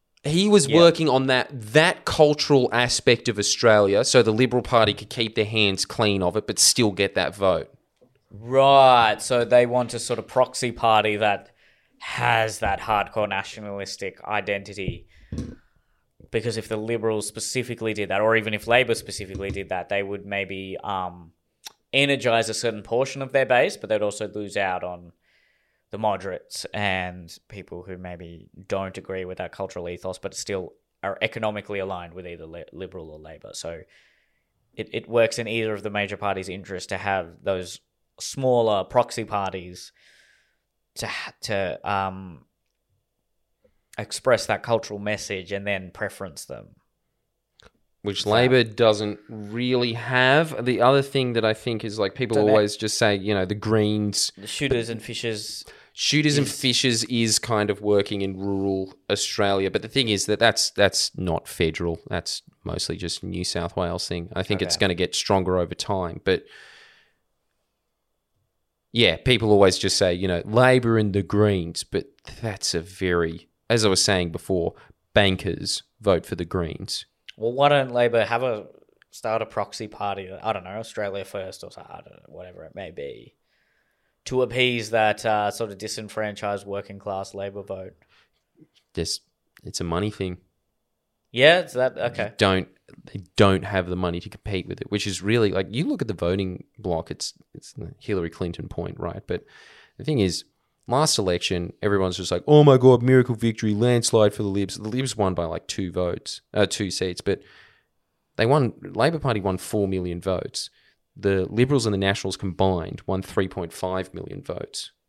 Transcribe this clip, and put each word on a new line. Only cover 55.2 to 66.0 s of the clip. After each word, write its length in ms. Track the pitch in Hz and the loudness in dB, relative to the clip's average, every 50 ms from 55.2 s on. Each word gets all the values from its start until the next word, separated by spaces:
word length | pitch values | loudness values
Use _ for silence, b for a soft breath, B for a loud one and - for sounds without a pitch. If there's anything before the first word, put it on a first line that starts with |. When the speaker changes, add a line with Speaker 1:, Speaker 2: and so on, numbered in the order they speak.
| - 117 110 107 107 - - - - B B B B B B - | -6 -6 -6 -6 -8 -10 -12 -14 -14 B B B B B B -4
Speaker 1:
Shooters 400 | - - 151 151 151 151 143 147 | -2 2 2 2 4 4 2 2
and 80 | 139 | 0
Speaker 2:
is 140 | - - - | 0 -4 -2
Speaker 1:
fishers 440 | - 127 120 - - 131 117 110 113 | 0 2 2 4 2 2 2 2 -2
is 340 | - 127 120 117 110 104 - | -2 0 0 2 2 2 0
kind 300 | - - 117 104 104 104 | 0 0 0 0 0 0
of 100 | 101 - | -2 -2
working 420 | 104 104 104 101 101 - 104 101 | 0 2 4 4 2 2 -2 -4
in 160 | 98 98 95 92 | -4 -4 -4 -4
rural 560 | 95 101 98 98 98 98 95 95 95 95 - _ _ - | -4 -2 -2 0 0 0 0 -2 -4 -6 -10 _ _ -4
Australia. 640 | 101 101 - - - - 104 98 98 98 98 95 | -2 -2 -2 -4 -2 0 0 2 2 0 0 0
But 100 | 85 98 | -2 -4
the 60 | - 110 | -6 -2
thing 220 | - 135 131 113 | -2 -2 0 2
is 160 | 104 95 98 | 0 0 0
that 140 | - 104 - | -2 0 2
that's, 300 | 113 113 104 - - - | 4 2 4 2 -2 -2
that's 460 | - - 101 95 - - - - - - | 2 2 2 4 4 0 -2 -4 -4 -4
not 300 | 92 87 82 - - - | -2 -2 -2 -2 -4 -8
federal. 540 | - - 87 80 78 - 87 85 82 80 - - | -2 0 0 0 0 -2 -4 -4 -4 -6 -8 -6
That's 320 | - 87 - - - - - - _ _ _ | -6 -6 -6 -6 -8 -10 -10 -16 _ _ _
mostly 320 | 87 85 85 - - 85 87 | -8 -6 -6 -6 -6 -6 -6
just 260 | 92 85 - - - | -6 -8 -8 -8 -8
New 220 | 92 92 90 90 | -8 -6 -4 -4
South 320 | - - 87 85 87 - 101 | -4 -4 -4 -6 -4 -4 -4
Wales 280 | 90 87 87 90 - | -4 -4 -4 -6 -6
thing. 240 | - 85 85 85 87 - | -6 -6 -8 -8 -6 -6
I 80 | - 92 | -6 -2
think 180 | - 104 92 | -2 -2 -2
it's 140 | 95 90 - | 0 -2 0
Speaker 2:
Okay. 60 | - | 0
Speaker 1:
gonna 120 | 104 95 87 | 0 0 2
get 220 | 85 90 - - | 0 -2 -2 -2
stronger 420 | - - - 101 95 90 92 92 90 | -4 0 0 0 2 2 2 0 0
over 160 | 87 85 - | 0 -2 -6
time. 460 | - - - 101 95 | -10 -6 -4 -4 -4